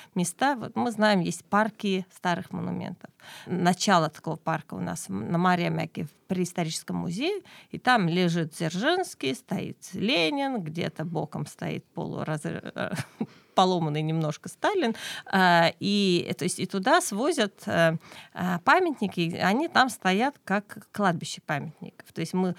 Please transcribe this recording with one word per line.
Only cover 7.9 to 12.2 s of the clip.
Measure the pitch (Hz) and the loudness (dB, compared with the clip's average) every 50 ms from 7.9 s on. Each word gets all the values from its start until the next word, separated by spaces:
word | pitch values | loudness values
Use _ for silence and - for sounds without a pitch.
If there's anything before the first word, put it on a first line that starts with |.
| 254 226 180 165 | 4 4 4 2
лежит | 165 180 185 170 165 175 160 160 - | 2 2 2 2 2 0 -2 -4 -4
Дзержинский, | - 170 156 170 180 226 302 359 370 359 - - - - 262 262 | -4 -4 -4 -2 0 0 0 2 0 0 -4 -6 -6 -4 -4 -4
стоит | - - - 185 - - - - _ - - 190 | -6 -6 -8 -6 -6 -6 -8 -10 _ -16 -12 -8
Ленин, | 190 180 220 285 339 330 311 294 277 277 269 262 226 | -4 -2 0 2 2 2 0 0 -2 -2 -2 -4 -4
где-то | 170 151 156 170 165 - - - 160 | -6 -6 -6 -4 -6 -6 -4 -6 -8
боком | 175 170 156 151 - - 151 151 | -6 -4 -6 -6 -6 -6 -8 -8
стоит | - - - 170 156 156 - - _ - | -8 -10 -10 -8 -6 -6 -8 -10 _ -10
полуразр-, | - - - 165 - | -10 -8 -8 -6 -8